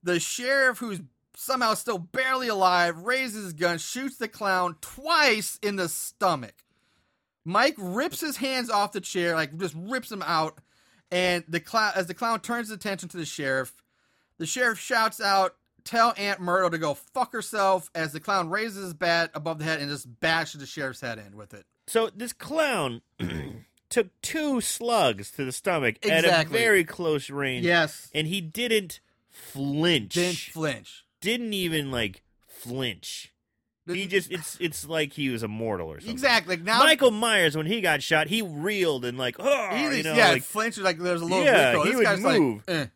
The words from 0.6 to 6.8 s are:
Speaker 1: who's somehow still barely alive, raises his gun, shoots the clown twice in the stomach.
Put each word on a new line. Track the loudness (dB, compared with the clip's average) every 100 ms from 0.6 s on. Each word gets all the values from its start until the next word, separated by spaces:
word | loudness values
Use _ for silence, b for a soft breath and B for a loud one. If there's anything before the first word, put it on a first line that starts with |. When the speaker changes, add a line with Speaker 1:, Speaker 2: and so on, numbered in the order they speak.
| 2 0
Speaker 1:
who's | -6 -8 -10 _ _ -16
somehow | -4 0 2
still | 0 -2 -4
barely | -4 -4 0 0 0
alive, | 4 4 6 4 0
raises | -2 -2 -2 -6 -10
his |
gun, | -2 0 0
shoots | -4 -6 -6 -6
the | -8
clown | -4 0 2 2 -2
twice | -16 -12 0 4 4 4 -2 -4
in | -4 -2
the | -2
stomach. | -4 -10 0 0 0 -4 _ _ _